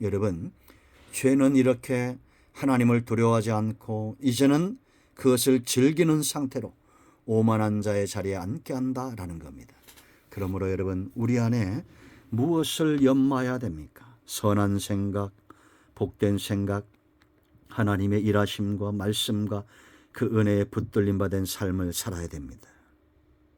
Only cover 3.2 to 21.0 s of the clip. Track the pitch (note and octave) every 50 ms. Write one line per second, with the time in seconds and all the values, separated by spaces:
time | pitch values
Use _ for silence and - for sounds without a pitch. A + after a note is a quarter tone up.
3.2 | A#2 A2+ A2+ A2+ G#2 A2+ A2 G#2+ G#2+ A2 G#2+ - - - A2 G#2+ A2 G#2+ G#2 -
4.2 | C#3+ C3+ A#2+ A2+ C#3 C#3 C#3+ D3+ F3 G3 B3+ - _ _ _ _ _ _ _ -
5.2 | - C3 B2+ A#2+ - C#3 C3 B2+ A#2+ - - B2+ B2+ C#3+ D#3 D3+ F3 D#3+ D#3 D#3
6.2 | D3 - - D3+ C#3+ C3+ - C3+ G#2+ - - _ _ _ _ _ _ _ _ _
7.2 | - - A2 A2+ A2 A2+ A2 G#2+ G#2+ G#2+ G#2 G#2 G2+ G#2 G2+ G2+ G2+ F#2 - G#2
8.2 | F#2 G2 G2 F#2 F2 F#2+ C3 E3 - - D3 B2+ B2+ C3 B2+ B2+ B2+ C3 A#2 G#2
9.2 | F2+ E2+ E2+ E2 D2+ C#2+ B1+ B1+ A#1+ - - _ _ - - - - _ _ _
10.2 | _ _ - G2 G2 F#2 F#2 F#2 F#2+ F#2+ F#2+ F#2 F#2+ F#2+ F#2 F#2 G2 - - B2
11.2 | A2+ A#2 B2 A#2+ A#2 A2+ A#2+ A#2+ G#2 F2+ G2+ D3+ - - - - - - - -
12.2 | _ - - A2 B2+ E3 E3+ D#3+ D#3 - - - E3 D#3 D3+ C#3+ C3+ B2+ C3+ C3+
13.2 | C3 C3+ C#3 B2+ B2+ B2+ B2+ B2+ A#2+ G2+ D#2+ D2+ D2+ - _ - - - - _
14.2 | _ - - - - G#2+ G#2 G#2 G#2 G2+ G2+ G2 - - G#2 G2 G2 G2+ F#2+ G2+
15.2 | G2+ G2+ - _ _ _ - _ _ _ _ _ _ _ _ - G#2 F#2 - -
16.2 | G#2+ G2+ G2+ G2 - - G#2 G2 G2+ G2 G2+ G2+ G#2 _ _ _ _ _ _ _
17.2 | _ _ _ _ _ _ _ - _ - - - A2 G#2 G2+ F#2+ G2 G2+ G#2 G#2+
18.2 | G2+ G#2+ G2+ G#2 G#2 G2+ - - G#2 G2+ G#2 G2 G2+ G#2 G#2 G2+ F#2+ G#2 G#2+ -
19.2 | - - A2 G#2 G#2 G2 G#2+ G2+ G2+ - - - - - - - _ _ - -
20.2 | C3 G2+ A2+ A2 G#2+ G#2 G#2 G2+ G2+ - - G#2+ A2 - - A2+